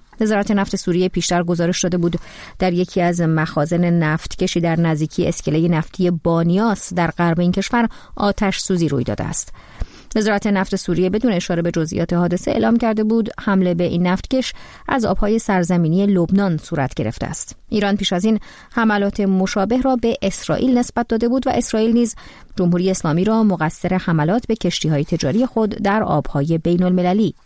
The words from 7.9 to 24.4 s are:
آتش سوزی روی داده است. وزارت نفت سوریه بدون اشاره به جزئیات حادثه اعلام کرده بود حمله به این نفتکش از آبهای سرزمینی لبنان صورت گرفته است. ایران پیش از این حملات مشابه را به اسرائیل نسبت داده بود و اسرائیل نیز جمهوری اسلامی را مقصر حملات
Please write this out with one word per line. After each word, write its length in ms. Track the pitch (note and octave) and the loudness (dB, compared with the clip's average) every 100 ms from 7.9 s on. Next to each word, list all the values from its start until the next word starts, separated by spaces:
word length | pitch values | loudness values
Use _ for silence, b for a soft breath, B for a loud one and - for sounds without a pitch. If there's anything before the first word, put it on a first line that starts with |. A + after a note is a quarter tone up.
| B B - | B B -2
آتش 420 | G3+ G3 G3+ - | -2 0 -2 -2
سوزی 300 | - F#3 E3 | -2 0 0
روی 160 | C#3 | 0
داده 200 | B2 G#2 | -2 -4
است. 280 | D#3+ D#3 - B B B B B B A3+ | -4 -6 -8 B B B B B B -2
وزارت 300 | G#3+ G3+ G#3 | 0 0 0
نفت 300 | G3+ F#3+ F#3+ | 0 0 -4
سوریه 340 | - F3 F#3 | -2 0 0
بدون 220 | G#3 A#3+ | 0 0
اشاره 300 | F3+ - E3+ | 0 0 -2
به 80 | E3+ | -2
جزئیات 420 | E3+ D#3+ E3 E3+ | -2 -2 -2 -2
حادثه 380 | F3 F3 F3 - | 0 0 0 -2
اعلام 260 | - A3 A#3 | 0 2 2
کرده 280 | A#3 G#3+ | 2 0
بود 260 | G#3+ A3+ G#3+ - | 2 0 0 -4
حمله 340 | - F#3+ F3+ | 0 2 2
به 100 | E3+ | 2
این 220 | F3 E3+ F3+ | 0 0 0
نفتکش 460 | F#3+ - C4 B3 B B B - | 0 0 -2 -2 B B B -4
از 160 | C4+ | 0
آبهای 340 | A3 G3 G#3 A3+ | 0 2 2 2
سرزمینی 680 | - F#3+ E3+ F3 E3 F3 G3+ | 2 0 2 2 2 2 2
لبنان 520 | F#3+ E3 F#3+ G3 D#3 | 2 2 2 2 -2
صورت 360 | - D#3 B2+ | -4 -4 -4
گرفته 320 | - A2 - - | -2 -4 -4 -6
است. 300 | - - - - | -6 -10 -12 -4
ایران 280 | G#3+ G3+ G3+ | -2 0 0
پیش 160 | F#3+ | 0
از 120 | F3+ | 0
این 140 | G#3+ G#3+ B B B | 2 0 B B B
حملات 480 | - A3 G#3 G3+ G3 | -2 2 2 0 0
مشابه 600 | G3+ F#3+ F#3+ - G3 B3+ | 0 2 0 0 0 2
را 160 | C4 C4 | 2 2
به 200 | A#3 - | 0 0
اسرائیل 560 | F#3+ - - - B3+ A#3+ | -2 -4 -2 0 2 2
نسبت 300 | B3 - A#3+ | 0 -2 -2
داده 200 | A3+ A#3+ | 0 2
بود 180 | C4 B3+ | 0 0
و 40 | |
اسرائیل 420 | - - A3 A3 | 0 0 0 2
نیز 240 | A#3 A#3 - B B B - | 2 2 -2 B B B -2
جمهوری 340 | F3 F3 F#3 | 2 2 2
اسلامی 340 | F#3 E3 D#3 | 0 0 0
را 180 | G3 A3 | 2 2
مقصر 520 | A3 F3 D#3+ - F3 | 2 2 -2 -2 -2
حملات 520 | F#3 - E3 D3+ A3 | -2 0 2 2 0